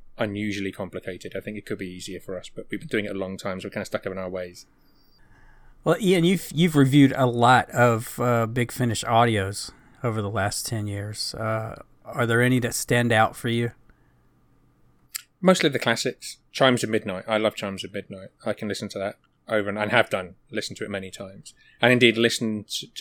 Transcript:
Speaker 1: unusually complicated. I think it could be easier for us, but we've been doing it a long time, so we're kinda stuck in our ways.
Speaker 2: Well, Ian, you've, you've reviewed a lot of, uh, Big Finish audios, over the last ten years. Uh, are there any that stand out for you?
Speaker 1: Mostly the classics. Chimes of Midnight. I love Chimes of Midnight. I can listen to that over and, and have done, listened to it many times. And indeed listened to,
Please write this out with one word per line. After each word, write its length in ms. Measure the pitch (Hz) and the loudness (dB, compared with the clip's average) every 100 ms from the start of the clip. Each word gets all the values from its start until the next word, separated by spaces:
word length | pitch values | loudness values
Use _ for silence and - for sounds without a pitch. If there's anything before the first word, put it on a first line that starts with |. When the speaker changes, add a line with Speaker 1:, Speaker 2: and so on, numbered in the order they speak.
| - - | -14 -6
Speaker 1:
unusually 560 | 110 101 104 101 98 | -6 -4 -6 -6 -6
complicated. 640 | - 92 92 - 90 92 95 | -8 -10 -10 -12 -12 -12 -12
I 20 | |
think 180 | 110 107 | -10 -12
it 80 | - | -10
could 120 | 104 | -10
be 100 | 92 | -10
easier 320 | 90 92 90 | -12 -12 -12
for 180 | - 90 | -12 -12
us, 140 | - | -12
but 140 | - - | -16 -10
we've 120 | 101 | -10
been 80 | - | -4
doing 160 | 113 101 | -4 -4
it 100 | 98 | -6
a 20 | |
long 200 | 95 95 | -6 -6
time, 240 | 101 95 | -8 -8
so 60 | 98 | -8
we're 40 | |
kinda 140 | 107 95 | -8 -6
stuck 200 | 104 98 | -6 -6
in 120 | 95 | -8
our 120 | 92 | -8
ways. 360 | 92 90 90 - _ _ _ _ _ - - - - - - 156 | -8 -10 -14 -20 _ _ _ _ _ -20 -20 -20 -20 -20 -6 -2
Speaker 2:
Well, 100 | 170 | 2
Ian, 240 | 196 185 165 | 4 4 4
you've, 260 | 190 - | 2 0
you've 220 | 147 175 147 | 2 4 6
reviewed 380 | 135 143 135 - | 6 8 8 6
a 100 | 127 | 2
lot 440 | 120 120 127 - | 6 6 6 4
of, 500 | 127 120 113 - - | 4 4 4 -2 -2
uh, 260 | 123 117 113 | 2 2 0
Big 280 | 123 117 | -2 -4
Finish 320 | - 123 104 113 | -2 -2 -2 2
audios, 640 | 117 120 107 95 104 - - _ - | 4 4 2 -2 -6 -12 -16 _ -6
over 180 | 120 110 | -4 -2
the 80 | 101 | -4
last 360 | 107 98 - - | -2 -2 -2 -6
ten 220 | 113 104 | -6 -6
years. 460 | 101 104 104 - - | -6 -8 -8 -8 -6
Uh, 460 | 110 110 110 - - _ - | -4 -4 -6 -12 -18 _ -10
are 200 | 101 117 | -4 0
there 160 | 117 | 4
any 180 | 123 127 | 4 2
that 160 | 113 - | 0 -4
stand 360 | - 120 120 | -2 0 2
out 240 | 110 110 - | 4 2 0
for 140 | 120 | -4
you? 220 | 117 117 - _ _ _ _ _ _ _ _ _ _ _ _ _ - - _ | -2 -4 -8 _ _ _ _ _ _ _ _ _ _ _ _ _ -16 -16 _
Speaker 1:
Mostly 300 | 180 180 156 | 2 4 2
the 100 | 131 | 0
classics. 580 | 127 113 131 - - - _ | 0 0 -2 -6 -12 -18 _
Chimes 320 | - 135 123 | 2 2 4
of 60 | 110 | 0
Midnight. 340 | 110 101 92 113 | -2 -4 -8 -2
I 100 | 107 | 0
love 180 | 107 - | 0 -2
Chimes 280 | 101 95 | -6 -8
of 100 | 95 | -10
Midnight. 360 | 101 - 98 95 _ 113 | -12 -12 -14 -18 _ -8
I 80 | |
can 140 | 104 107 | -6 -6
listen 220 | 98 104 | -6 -6
to 100 | 101 | -6
that 180 | 98 - _ _ - | -6 -8 _ _ -4
over 220 | 107 101 | -2 -2
and, 80 | 104 | -4
and 140 | 104 | 0
have 180 | 123 - | 2 2
done, 260 | 101 90 - _ | -2 -6 -16 _
listened 260 | 107 - 98 | -8 -8 -10
to 60 | |
it 60 | 107 | -8
many 200 | 98 95 | -8 -10
times. 440 | - 98 98 - - _ _ | -14 -16 -16 -20 -20 _ _
And 100 | 120 | 4
indeed 260 | 123 117 110 | 6 6 6
listened 500 | 117 - 113 107 - | 2 2 -4 -4 -8
to, 180 | - - - | -10 -10 -10